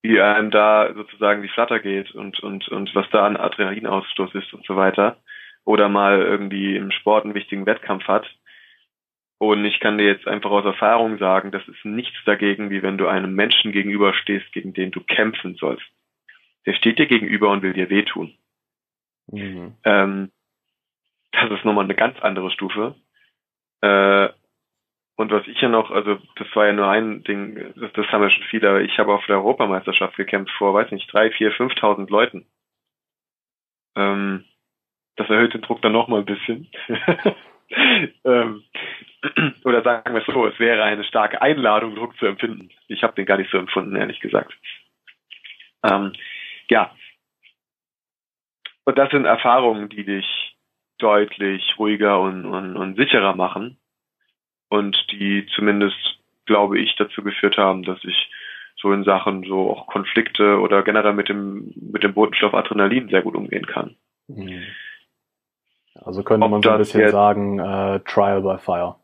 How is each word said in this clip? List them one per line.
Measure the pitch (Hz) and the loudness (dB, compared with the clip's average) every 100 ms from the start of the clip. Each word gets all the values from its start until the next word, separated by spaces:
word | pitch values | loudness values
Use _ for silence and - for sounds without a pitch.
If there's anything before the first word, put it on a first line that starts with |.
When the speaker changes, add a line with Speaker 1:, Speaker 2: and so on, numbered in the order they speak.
Speaker 1:
wie | 110 107 | 4 4
einem | 101 104 107 | 6 4 2
da | 107 107 107 107 | 4 6 6 4
sozusagen | 101 107 - 104 104 | -2 -16 -2 0 0
die | 101 | -2
Flatter | - 117 113 | -2 0 -2
geht | 101 98 98 | -2 -6 -6
und, | - 101 - | -14 -12 -10
und, | 104 98 - | -10 -10 -8
und | 101 98 | -8 -2
was | 101 98 | -2 2
da | 110 | 4
an | 101 104 | 4 2
Adrenalinausstoß | - - 98 104 113 98 - - 92 | -4 -2 -4 -4 -4 -4 -4 -6 -6
ist | 98 - | -6 -12
und | - - | -18 -6
so | 95 | 2
weiter. | 95 95 104 113 _ - - _ | 2 4 0 0 _ -20 -20 _
Oder | - 104 104 | 0 4 4
mal | 101 101 98 | 4 4 4
irgendwie | 90 101 98 98 98 98 | 2 -2 -4 -4 -2 -4
im | 98 | -4
Sport | - - 107 | -4 2 2
einen | 107 | 2
wichtigen | 101 - 101 | -8 -6 -4
Wettkampf | 98 107 - 98 - | -2 -2 -2 -6 0
hat. | 98 - - _ - _ _ _ _ _ _ _ _ | -2 -2 -20 _ -20 _ _ _ _ _ _ _ _
Und | 107 104 | 0 2
ich | 104 - | 0 0
kann | 110 104 | 0 2
dir | 104 | 2
jetzt | 98 - | 2 -2
einfach | 107 101 | -4 0
aus | 101 | 0
Erfahrung | 101 92 107 117 113 104 | 0 0 2 4 2 0
sagen, | 95 95 98 | 2 2 0
das | 98 - | -10 -12
ist | - | -14
nichts | 104 107 123 - - | -8 -8 -8 -6 -2
dagegen, | 101 104 101 104 | 0 0 0 -4
wie | 98 | -4
wenn | 98 98 | -4 0
du | 90 | 0
einem | 95 95 | 0 -2
Menschen | 95 110 - 110 | 0 2 2 2
gegenüberstehst, | 101 101 101 101 - - 101 - | -2 -2 2 2 0 -4 -6 -6
gegen | - 95 | -12 -10
den | 95 95 | -6 -6
du | 92 | -6
kämpfen | - - 110 110 92 | -4 0 0 -2 -12
sollst. | 87 78 58 - _ _ _ _ _ _ _ - | -6 -6 -6 -12 _ _ _ _ _ _ _ -6
Der | |
steht | - 113 113 | 0 0 2
dir | 147 | 2
gegenüber | 117 107 104 104 | 2 0 0 2
und | 101 | 2
will | 95 | -2
dir | 90 90 | -2 0
wehtun. | 98 104 - 85 _ _ _ _ _ _ _ _ _ - | 0 0 -6 -10 _ _ _ _ _ _ _ _ _ -16
Speaker 2:
Mhm. | 104 98 92 87 113 | -12 -12 -12 -16 -4
Speaker 1:
Ähm, | 110 101 98 98 95 _ _ _ _ _ _ _ _ _ _ | 2 4 2 -2 -8 _ _ _ _ _ _ _ _ _ _
das | - 117 | -2 -2
ist | 101 | -2
nochmal | 110 104 | 0 0
eine | 98 | 0
ganz | 98 117 127 | 0 0 0
andere | 110 95 92 | -4 -2 -6
Stufe. | - 98 104 113 - _ _ _ _ _ _ _ _ | -6 -6 -4 -6 -8 _ _ _ _ _ _ _ _
Äh, | 104 98 98 98 98 - _ _ _ _ _ _ _ - | 2 4 6 4 2 -2 _ _ _ _ _ _ _ -6
und | 107 | -2
was | 104 104 | -2 -2
ich | 117 | -2
ja | 127 | 2
noch, | 113 110 | 2 2
also | 104 104 101 _ - | -2 -2 -4 _ -14
das | - | -6
war | 113 104 | 2 2
ja | |
nur | 104 101 | 4 2
ein | 104 110 104 | 2 0 -6
Ding, | - 101 101 110 - - | -6 -6 -6 -12 -16 -12
das, | 113 | -8
das | - 104 | -6 -2
haben | 107 | 0
ja | 101 | 2
schon | - | 0
viele, | - 110 104 | -2 0 4
aber | 98 | 4
ich | - - | 2 0
habe | 104 | 2
auf | 101 - | 0 2
der | 98 | 0
Europameisterschaft | 101 123 107 92 95 90 95 - | 2 0 0 -2 -2 -2 -2 -4
gekämpft | 98 101 98 - | -4 -4 -4 -2
vor, | 101 | 2
weiß | 101 113 | 2 0
nicht, | 98 - | -6 -2
drei, | 104 110 | 2 2
vier, | 110 110 | 2 0
fünftausend | - 120 - 107 101 98 | 0 -4 0 0 0 0
Leuten. | 104 123 95 _ _ _ _ _ _ _ _ _ _ _ _ _ _ _ | 0 0 -4 _ _ _ _ _ _ _ _ _ _ _ _ _ _ _
Ähm, | - 101 101 98 95 - _ _ _ _ _ _ - | -4 -2 0 -4 -6 -12 _ _ _ _ _ _ -8
das | 107 | 0
erhöht | 107 120 | 2 2
den | 117 | 0
Druck | - 113 | -8 -2
dann | 110 | 2
nochmal | 113 117 110 | 2 2 -2
ein | 101 | -2
bisschen. | 101 - 117 156 - - | -6 -6 -8 -10 -18 -8
<laughs> | 110 - 175 202 - - _ _ - 277 233 151 _ | -4 -2 0 -2 -2 -18 _ _ 0 2 2 -2 _
Ähm, | 127 123 113 107 _ - - - - _ | 2 2 2 -6 _ -14 -12 -14 -20 _
<clears throat> | 147 - 151 - | -6 -2 -2 -2
oder | 131 120 | 0 2
sagen | 117 117 - | 2 0 -2
wir | 113 | -4
es | - | -2
so, | 135 107 | 0 0
es | - | 2
wäre | 117 113 | 2 2
eine | 107 104 | 2 0
starke | 101 113 107 - | -2 0 0 2
Einladung, | 135 151 117 107 113 104 | 0 2 4 2 0 -8
Druck | 120 - | -10 -2
zu | 107 | -4
empfinden. | 98 113 113 92 _ _ | -2 -6 -6 -18 _ _
Ich | 104 | -2
habe | 117 | -2
den | - | -2
gar | 95 98 | 0 0
nicht | 98 | 0
so | 95 | -2
empfunden, | 92 - 95 98 | -2 -4 -2 -4
ehrlich | 104 104 | -4 -6
gesagt. | 101 101 - - - - _ _ _ _ _ - - - - _ | -2 -2 -4 -16 -20 -20 _ _ _ _ _ -20 -20 -20 -20 _
Ähm, | 104 98 98 - - - - - - | 0 0 -2 -10 -16 -14 -16 -16 0
ja. | 113 98 _ - _ _ _ _ _ _ _ _ _ _ _ _ _ _ _ - _ | 2 2 _ -20 _ _ _ _ _ _ _ _ _ _ _ _ _ _ _ -20 _
Und | - 135 | -2 0
das | 139 | 2
sind | 143 | 2
Erfahrungen, | 131 113 123 123 123 107 104 | 2 2 4 4 4 0 -8
die | 104 | -10
dich | 98 98 95 - - _ _ _ _ _ | -6 -6 -4 -8 -10 _ _ _ _ _
deutlich | 113 104 104 - 101 95 - - | 4 4 2 -2 -4 -2 -4 -2
ruhiger | 107 104 104 98 | -2 0 2 2
und, | 95 95 98 | 0 -4 -8
und, | 95 95 92 | -8 -8 -8
und | 95 95 | -6 -2
sicherer | 117 120 98 | 2 2 2
machen | 92 92 95 117 135 _ _ _ _ _ _ _ _ _ | 0 -2 -4 -12 -16 _ _ _ _ _ _ _ _ _
und | 104 101 98 - | -2 0 -2 -4
die | 101 101 101 101 | -4 -2 -2 -2
zumindest, | 107 104 101 101 - - - _ _ - | -2 0 2 0 -2 -8 -8 _ _ 0
glaube | 104 101 101 | 2 4 2
ich, | - - | 0 -2
dazu | 104 - | -4 -4
geführt | 101 98 101 101 | -8 0 0 2
haben, | 98 95 | 2 0
dass | 92 92 | -4 -8
ich | 92 90 - - - - - - | -4 -2 -4 -10 -18 -18 -20 -4
so | 101 | 0
in | 98 | 2
Sachen | 98 95 104 95 | 2 2 0 -6
so | 92 95 95 | -4 -2 0
auch | - - | -2 -6
Konflikte | 101 95 - 113 - 104 101 | -6 -2 -2 -2 2 4 4
oder | 98 101 | 4 4
generell | 101 104 104 | 4 2 2
mit | 104 98 | 0 -2
dem, | 101 101 98 110 107 110 | -4 -6 -10 -14 -16 -10
mit | 104 | -2
dem | 104 | -2
Botenstoff | 98 107 - 104 | 2 2 2 2
Adrenalin | 95 90 104 98 123 113 | 0 -2 0 2 0 0
sehr | 95 | 0
gut | - | 0
umgehen | - 101 - - | -6 -6 -8 -6
kann. | - - _ _ _ _ | -8 -8 _ _ _ _
Speaker 2:
Mhm. | 139 95 90 90 - - - _ _ _ _ _ _ _ _ _ | -16 -14 -14 -14 -16 -20 -20 _ _ _ _ _ _ _ _ _
Also | - - 95 | -20 -10 -8
könnte | 98 110 | 2 4
Speaker 1:
Ob | 110 | 4
Speaker 2:
man | 104 | 4
so | 113 | 4
ein | 107 | 4
Speaker 1:
das | 107 | 4
Speaker 2:
bisschen | 110 | 6
Speaker 1:
jetzt | 107 | 6
Speaker 2:
sagen, | 104 104 104 101 101 | 6 4 4 -2 -2
äh, | 90 98 98 98 | -4 -2 -2 -2
Trial | - - 101 98 | 0 2 2 2
by | 95 92 | 0 -4
Fire. | - 87 90 - | -2 -2 -4 -8